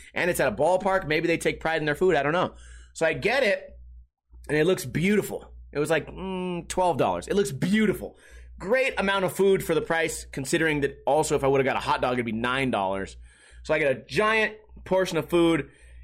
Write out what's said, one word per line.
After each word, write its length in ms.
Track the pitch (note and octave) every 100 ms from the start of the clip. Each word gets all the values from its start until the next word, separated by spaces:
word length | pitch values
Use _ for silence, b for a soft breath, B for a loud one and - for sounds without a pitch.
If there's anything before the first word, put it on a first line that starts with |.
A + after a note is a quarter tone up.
| B
And 160 | - F3
it's 120 | E3+
at 120 | C#3
a 40 | G#2
ballpark. 500 | D#3 F#3 G3 F#3+ D3+
Maybe 220 | D#3 E3
they 100 | E3
take 220 | D#3+ D#3
pride 180 | D#3+ D#3+
in 60 |
their 100 | D3+
food. 220 | C#3+ F#3 D3
I 80 |
don't 80 | C#3+
know. 220 | F3 D#3 B B B B
So 120 | - D#3+
I 60 |
get 320 | D3 F#3+ C4+
it, 340 | A3 F#3 - - - - - _ _ - -
and 100 | D3+
it 80 | E3+
looks 180 | F3+
beautiful. 680 | B2+ C#3 F#3 G#3+ B2+ F2+ - - -
It 80 | C#3+
was, 100 | D#3
like, 200 | D#3 -
mm, 600 | - F#3+ F#3 F3+ F3 -
twelve 300 | - F3+ C#3
dollars. 300 | A2 F2 -
It 60 |
looks 180 | F#3+ -
beautiful. 680 | C3+ F3+ G#3+ G#3 - F#2+ b b b b -
Great 380 | F3+ C4 C4 G#3+
amount 260 | G3 G3
of 100 | F3+
food 300 | - G3 F#3+
for 100 | -
the 60 | D#3
price, 460 | D3 E3 D#3+ - -
considering 520 | C#3+ C3+ E3 D#3+ D3
that 160 | C#3 C#3 B2+
also 260 | D3+ D#3
if 80 | C#3+
I 60 | C3+
would've 160 | C#3
got 100 | C3
a 60 | G#2+
hot 200 | C3 C#3+
dog, 140 | C3
it'd 100 | B2
be 60 | A#2
nine 400 | A2 B2 C3 C3
dollars. 460 | G#2+ F#2+ G2 F#2 - b b b b
So 100 | -
I 60 | D#3
get 100 | C#3+
a 100 | A#2+ -
giant 460 | C#3+ G#3+ A3 G#3+ - - -
portion 340 | - F#3 F3+ D#3+
of 100 | D3
food. 420 | F3 E3+ D#3+ C3+ b b b